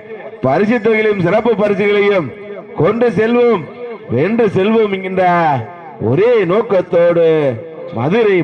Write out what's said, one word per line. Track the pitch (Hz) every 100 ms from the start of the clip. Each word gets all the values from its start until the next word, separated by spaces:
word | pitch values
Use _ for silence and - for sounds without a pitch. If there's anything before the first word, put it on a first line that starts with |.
| - - - - 127
பரிசு | 151 202 247 214
தொகையிலும் | 220 214 202 175
சிறப்பு | 214 226 208
பரிசுகளையும் | 208 190 202 208 202 196 135 - - - - -
கொண்டு | 156 226 240 185
செல்வோம், | 220 240 240 208 123 - - 220 -
வென்று | 117 175 233 220 185
செல்வோம் | 196 226 208 190
என்கின்ற | 190 190 180 175 160 135 110 - - - 107
ஒரே | 139 226 233 175
நோக்கத்தோடு | 202 226 196 175 175 175 170 165 156 143 113 - - - 110
மதுரை | 131 220 214 185